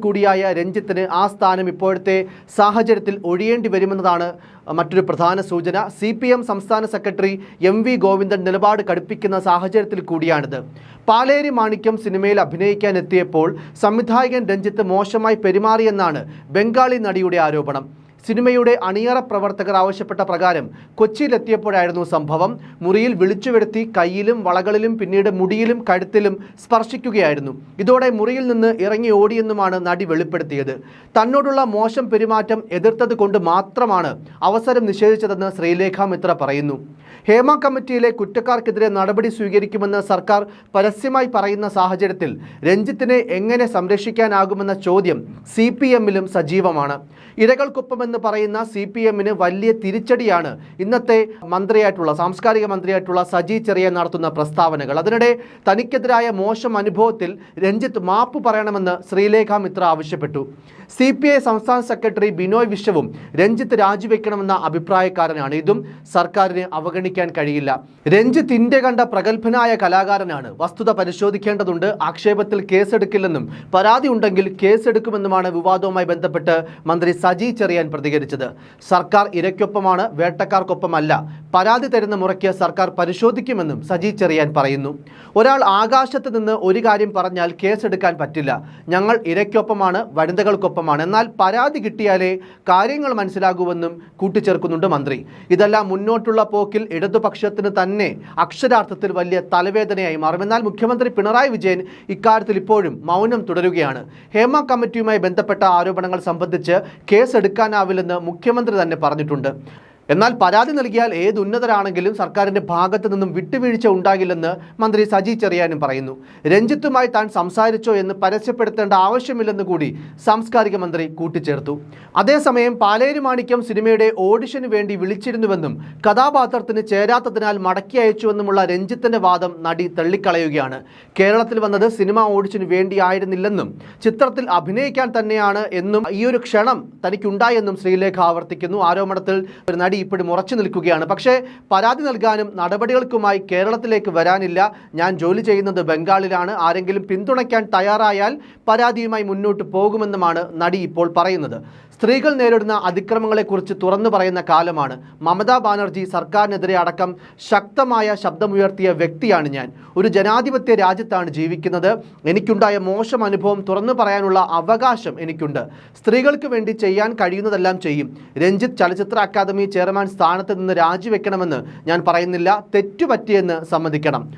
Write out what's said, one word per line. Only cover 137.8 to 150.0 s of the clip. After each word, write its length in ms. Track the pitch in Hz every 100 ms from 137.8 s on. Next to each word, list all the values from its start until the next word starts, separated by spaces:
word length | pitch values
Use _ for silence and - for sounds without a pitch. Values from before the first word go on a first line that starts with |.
ശ്രീലേഖ 340 | 190 185 196 185 170
ആവർത്തിക്കുന്നു. 480 | 165 175 180 175 202 175
ആരോപണത്തിൽ 460 | 180 196 190 190 190 190 - -
ഒരു 80 | 170
നടി 100 | 180 196
ഇപ്പോഴും 260 | 185 190 170
ഉറച്ചു 220 | 175 190 247
നിൽക്കുകയാണ്. 480 | 185 185 180 160 160
പക്ഷേ 200 | 196 262 254 254 - _
പരാതി 320 | 190 226 262 294
നൽകാനും 420 | 226 220 214 208 190
നടപടികൾക്കുമായി 800 | 175 202 233 254 254 240 208 196 196
കേരളത്തിലേക്ക് 600 | 180 196 226 233 214 202 165
വരാനില്ല. 420 | 165 190 185 175 208 - - 156
ഞാൻ 120 | 175 180
ജോലി 220 | 165 202 220
ചെയ്യുന്നത് 340 | 202 196 190 156
ബംഗാളിലാണ്. 640 | 160 165 196 190 180 175 208 170
ആരെങ്കിലും 380 | 180 185 196 196
പിന്തുണയ്ക്കാൻ 540 | 190 202 254 247 226 220 196
തയ്യാറായാൽ 600 | 196 214 214 202 208 294 - - -
പരാതിയുമായി 560 | 220 240 226 226 220 202
മുന്നോട്ട് 340 | 196 208 202 190
പോകുമെന്നുമാണ് 720 | 190 202 214